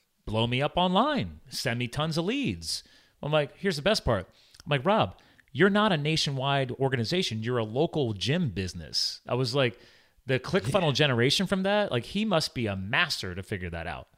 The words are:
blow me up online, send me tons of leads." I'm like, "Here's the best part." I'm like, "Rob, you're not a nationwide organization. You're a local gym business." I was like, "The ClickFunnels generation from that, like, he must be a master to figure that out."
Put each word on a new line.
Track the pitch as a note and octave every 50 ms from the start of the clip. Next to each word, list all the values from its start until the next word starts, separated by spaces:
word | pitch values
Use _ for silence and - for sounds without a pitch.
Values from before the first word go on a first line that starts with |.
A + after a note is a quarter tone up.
| _ _ _ _ -
blow | - G#2 A2 A2+ A#2+
me | B2 B2+
up | C#3 D3+ - F3
online, | F3+ F#3 F3+ F#3+ A#3+ D4+ D4+ B3+ A2 E2+ D#2 - - -
send | - - - C3 A#2 A#2+
me | B2 A#2
tons | - - D3+ E3+ D3+ E3
of | E3
leads." | F#3+ B3 C#4+ C4+ C#3 F#2+ E2 E2 D#2 - - - - - - _ _ _ -
I'm | - D3 D3+
like, | D#3 D3 C3+ - -
"Here's | - G3 F3
the | C#3+
best | C#3 F#3+ G#3+ G#3 -
part." | - A#2 G2 F2 - _ _ _ _ _ - -
I'm | -
like, | D3 C3+ B2
"Rob, | F3+ G#3 A3 B2 F#2 - - _ _ _ _ _ _
you're | - B2 F3 G3+
not | G3 G#3 G#3 A3
a | F#3+ D3+
nationwide | C#3+ D3+ D#3+ D#3 - D#3+ C#3 C3+ B2+ C#3 C#3 C#3 C3+ A#2+
organization. | A#2 - C3+ C3+ B2+ A#2+ A2+ G#2 E3+ F3+ F#3 - A#2 A2 A2
You're | A#2 B2+ B2
a | A2
local | G#2+ A2 B2+ D#3+ D#3+ - E3 C#3 A2+ A2
gym | F#2+ F#2+ A2 C#3+ F3+ F3+ B2+
business." | F2 F#2+ F#2+ F2 - F2 D#2+ C2 - - - - - - _ -
I | A#2+
was | B2 C3 A#2+ A#2+
like, | C#3+ C3 A#2+ A#2 - - - - - _ _ _ _ - -
"The | C3 B2+
ClickFunnels | - - - G3 F#3+ A2+ E3+ G3+ F3 D3+ C3
generation | C3 D3+ C#3+ B2+ A#2 A#2+ C#3 - - G3
from | F3+ G3+ F#3+ F#3+
that, | G3 G3+ G#3 G#3 -
like, | - B2 A2+
he | - - G3 G#3+
must | A3 G3 D#3+ - - -
be | C3+ A#2
a | G#2 G2
master | F#2+ F#2+ G2 B2 D3+ F3 D3+ - - - F#2+ F2
to | F#2 F#2+
figure | - A2 F#2 F#2 F2
that | E2 E2 D#2+
out." | E2+ E2+ B1+ - _ _